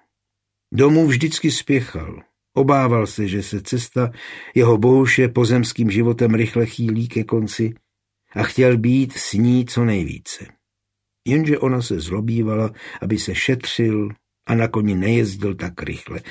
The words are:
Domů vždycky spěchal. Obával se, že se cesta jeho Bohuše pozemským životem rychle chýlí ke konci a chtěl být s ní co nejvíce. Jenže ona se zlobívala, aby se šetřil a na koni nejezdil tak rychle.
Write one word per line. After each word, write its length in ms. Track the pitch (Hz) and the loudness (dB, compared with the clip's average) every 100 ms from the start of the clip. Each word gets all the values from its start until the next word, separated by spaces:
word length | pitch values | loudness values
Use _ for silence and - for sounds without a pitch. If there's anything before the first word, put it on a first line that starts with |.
| _ _ _ _ _ _ _ | _ _ _ _ _ _ _
Domů 320 | 110 143 156 156 | 2 4 6 4
vždycky 440 | 123 156 - 156 | 2 -2 0 -2
spěchal. 720 | 123 - 139 120 82 80 - - _ _ | -2 -2 -2 -2 -10 -12 -14 -20 _ _
Obával 520 | 131 135 139 127 117 104 | 0 2 4 2 2 0
se, 220 | - 101 | -4 -4
že 140 | 98 | -4
se 180 | 95 101 | -6 -8
cesta 480 | - 123 120 127 117 - - - - | -4 -6 -4 -2 -2 -6 -18 -18 -2
jeho 240 | 131 120 110 | 2 4 4
Bohuše 500 | 120 131 123 - 123 | 6 6 4 2 2
pozemským 640 | 123 113 123 117 - 110 | 2 2 2 0 -2 0
životem 440 | 101 117 120 117 | 2 0 2 2
rychle 320 | 113 113 117 113 | 2 0 0 -2
chýlí 420 | - 113 110 120 | -2 -4 -2 -4
ke 160 | 117 | -4
konci 500 | 110 113 107 - 113 113 _ _ _ _ _ | -2 -2 -4 -4 -4 -6 _ _ _ _ _
a 100 | 101 | -6
chtěl 360 | 104 - 127 120 | -2 4 4 4
být 340 | 117 131 127 | 2 2 0
s 200 | - - | -6 -4
ní 340 | 101 120 123 123 | 2 4 2 0
co 180 | 120 | 0
nejvíce. 640 | 117 98 82 - - - - _ _ _ _ _ _ _ 123 | 0 0 -4 -8 -14 -16 -18 _ _ _ _ _ _ _ 0
Jenže 320 | 147 151 143 | 0 2 2
ona 240 | 131 123 | 0 0
se 180 | 120 87 | -2 -4
zlobívala, 680 | 78 98 113 113 110 107 110 - - - | -4 -4 -2 -2 0 0 -2 -6 -16 -8
aby 180 | 95 107 | -2 -2
se 160 | - | -2
šetřil 720 | 90 - 127 - - 113 107 104 107 _ _ - | -2 -2 -2 -4 -2 0 0 -4 -8 _ _ -2
a 80 | |
na 140 | 117 113 | 0 0
koni 260 | 107 107 | 0 0
nejezdil 600 | 92 101 117 107 95 101 | 0 2 2 0 -4 -6
tak 280 | 92 87 - | -6 -10 -10
rychle. 380 | - - - 87 - | -10 -10 -12 -14 -14